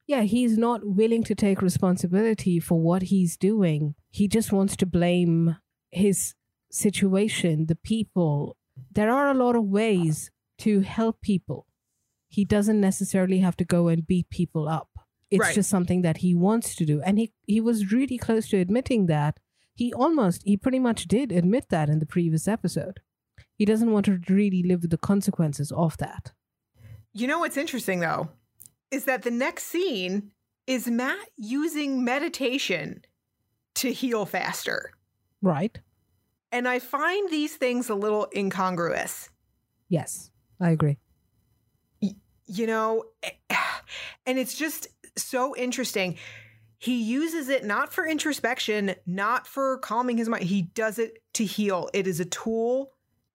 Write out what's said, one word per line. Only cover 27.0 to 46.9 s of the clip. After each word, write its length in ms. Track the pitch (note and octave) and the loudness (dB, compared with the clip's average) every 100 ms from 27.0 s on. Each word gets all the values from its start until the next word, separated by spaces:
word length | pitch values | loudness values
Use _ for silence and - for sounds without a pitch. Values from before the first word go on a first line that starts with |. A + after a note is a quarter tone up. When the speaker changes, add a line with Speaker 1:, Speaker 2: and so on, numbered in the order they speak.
| _ | _
Speaker 2:
You 140 | G3+ B3 | -6 -2
know 120 | E4 | -2
what's 180 | E4 D4+ | -2 -4
interesting, 420 | D#4+ A#3+ - F3+ | -4 -4 -2 -2
though, 300 | E3 D#3 D#3+ - _ _ - _ _ | 0 -2 -6 -10 _ _ -20 _ _
is 160 | C4+ - | -6 -2
that 160 | B3+ | -2
the 80 | A#3+ | -2
next 340 | A#3 D4 E4+ - | -2 -4 -4 -6
scene 640 | E4+ F#4+ G#3+ F3+ G3+ G3+ _ _ _ - | -2 -2 -2 -4 -4 -6 _ _ _ -4
is 220 | B3+ A#3+ | -4 -2
Matt 420 | A#3 C4 F#4+ A4 - | -2 -2 -6 -10 -14
using 640 | G#3 C4+ D#4+ D4 C#4+ C4 | -6 -2 -2 -2 -2 -2
meditation 1000 | B3 C4+ E4 - C4+ B3+ - E3+ D3 - _ _ _ _ _ _ _ - | 0 -2 -4 -4 -4 -2 -2 -4 -6 -14 _ _ _ _ _ _ _ -4
to 160 | C4 | -4
heal 340 | - C4 A3+ G3+ | -2 -2 -2 -2
faster. 680 | F#3 - - - - - - _ _ _ _ | -4 -4 -4 -6 -6 -8 -18 _ _ _ _
Speaker 1:
Right. 380 | F#3+ D3 G#3 - - _ _ _ _ _ _ | -2 0 -4 -8 -20 _ _ _ _ _ _
Speaker 2:
And 160 | A#3+ B3 | -4 -2
I 120 | B3 | -2
find 500 | B3 D4+ D#4+ F#4+ G4 | -4 -2 0 0 -2
these 260 | D#4 D4+ - | -2 -4 -2
things 340 | B3 B3 A#3+ | -2 -2 -2
a 60 | G3+ | -2
little 320 | G#3+ G#3+ G3+ G3+ | 0 0 -2 -2
incongruous. 960 | G3 F#3+ F#3 F3 E3 - - - - _ _ _ _ _ _ | -2 0 -2 0 -2 -2 -4 -10 -16 _ _ _ _ _ _
Speaker 1:
Yes, 420 | E3+ - - - _ _ _ | -4 -4 -12 -16 _ _ _
I 120 | F3 | 0
agree. 260 | D#3+ D3+ C#3+ _ _ _ _ _ _ _ _ _ _ | 2 2 -2 _ _ _ _ _ _ _ _ _ _
Speaker 2:
Y-, 140 | G3 - _ _ - | -6 -6 _ _ -14
you 180 | G3 A3+ | -6 -2
know, 380 | A3 A3 A3+ A3 _ | -2 0 -2 -4 _
<sighs> 1000 | - - - - - - - - - - C4 | -14 -14 -6 -4 -4 -8 -12 -16 -16 -12 -4
and 140 | C4 | -4
it's 180 | B3+ - | -4 -4
just 300 | D#4 - - _ - - | -6 -6 -14 _ -16 -12
so 380 | - B3+ B3 - | -6 -4 -4 -4
interesting. 600 | B3 B3 A#3+ G#3 F#3 E3+ - - - _ _ _ | -6 -4 -4 -2 -4 -6 -14 -20 -20 _ _ _
He 240 | A#3+ | -4